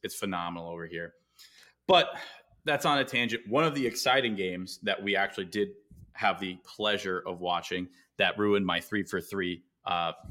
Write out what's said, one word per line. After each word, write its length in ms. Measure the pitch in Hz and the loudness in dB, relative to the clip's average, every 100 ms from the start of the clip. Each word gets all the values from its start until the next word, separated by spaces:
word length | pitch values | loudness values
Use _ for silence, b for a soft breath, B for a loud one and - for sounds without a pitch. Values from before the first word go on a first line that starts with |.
it's 120 | 98 | -10
phenomenal 540 | - 101 87 87 87 85 | -6 -4 -4 -4 -6 -8
over 180 | 85 82 | -10 -8
here. 280 | 85 85 _ _ b b b b b - | -10 -10 _ _ b b b b b 6
But 220 | 180 - - B B B _ - | 6 6 -2 B B B _ 0
that's 180 | 143 | 2
on 140 | 165 143 | 4 2
a 60 | |
tangent. 380 | 131 120 117 117 104 | 2 0 0 -2 0
One 160 | 131 | 2
of 100 | 160 | 2
the 120 | 143 120 | 2 0
exciting 500 | - 135 139 120 98 | 0 2 4 2 0
games 420 | 92 90 92 - | -2 -4 -8 -6
that 200 | 104 95 | -2 0
we 140 | 98 95 | 2 2
actually 300 | 98 - 92 | 0 -2 -4
did 220 | 104 101 - _ - - | 0 0 -2 _ -20 -20
have 260 | - 104 87 | -2 0 0
the 200 | 95 92 | -6 -8
pleasure 580 | - - 104 98 95 92 - | -12 -4 -2 0 -2 -4 -4
of 140 | 87 | -6
watching 480 | 87 85 - 90 90 b b - | -2 -2 -2 -6 -6 b b 0
that 200 | 95 107 | 0 2
ruined 280 | 104 101 95 | 4 4 2
my 120 | 85 | -2
three 260 | - 107 | -2 -4
for 180 | 92 92 | -2 -6
three, 400 | - 98 90 85 _ _ - | -4 -4 -4 -6 _ _ -4
uh, 260 | 87 82 - 92 | -2 -2 -6 -10